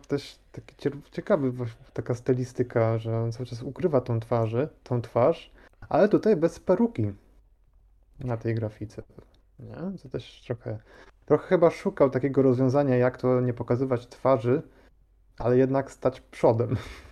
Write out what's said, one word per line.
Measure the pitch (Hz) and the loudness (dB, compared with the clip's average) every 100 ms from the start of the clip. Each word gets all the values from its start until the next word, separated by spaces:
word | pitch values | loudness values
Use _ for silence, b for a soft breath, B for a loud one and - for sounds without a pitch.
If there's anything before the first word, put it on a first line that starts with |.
| - | -2
też, | 139 - - _ | -6 -6 -20 _
taki | - - - | -20 -20 -6
cier-, | 139 143 - | -6 -6 -12
ciekawy | - - 196 131 | -10 -2 0 0
waś-, | 123 117 - - | -4 -8 -10 -16
taka | - 120 | -10 -6
stylistyka, | 120 - 127 127 - 127 120 113 113 | -4 0 -2 -2 -4 -2 0 0 0
że | 113 113 | -2 -4
on | 117 | -4
cały | 113 123 | -6 -10
czas | 117 | -10
ukrywa | 131 123 175 143 | -10 -4 0 0
tą | 123 113 | 0 -4
twarzy, | - 120 113 117 156 - | -2 -2 0 -2 -4 -6
tą | - 123 | -6 -4
twarz, | 113 120 131 165 - b b _ - | -2 2 2 0 -6 b b _ -2
ale | 143 202 | 2 4
tutaj | 185 214 180 | 4 2 2
bez | 165 - | 0 -2
peruki | - 185 233 170 104 98 _ _ _ _ _ _ _ _ _ - | 0 2 2 0 -6 -6 _ _ _ _ _ _ _ _ _ -12
na | 127 117 | -8 -6
tej | 117 | -4
grafice, | 113 107 - 110 - - - - _ _ - | -4 -4 -8 -14 -14 -20 -20 -20 _ _ -20
nie? | 113 117 180 190 | -18 -12 -12 -12
To | 127 | -10
też | 131 - - - | -12 -12 -16 -10
trochę, | 120 - 110 - b b _ - | -10 -8 -10 -12 b b _ 0
trochę | 147 - | 0 2
chyba | 185 170 | 4 4
szukał | - 196 - 143 | 2 -4 2 2
takiego | 131 139 135 | 2 0 4
rozwiązania, | 135 123 131 143 143 123 | 4 4 2 2 2 4
jak | 127 127 | 2 0
to | 127 127 | 0 2
nie | 127 | 0
pokazywać | 120 117 123 131 120 - | -2 -2 0 0 -2 -6
twarzy, | - 127 131 120 139 - b b _ _ _ _ - | -2 2 2 2 0 -2 b b _ _ _ _ -6
ale | 113 127 | 2 4
jednak | 131 135 135 | 4 0 -4
stać | - 131 - | -4 -4 -4
przodem. | - - 156 113 117 113 B B B | -16 0 2 2 0 -4 B B B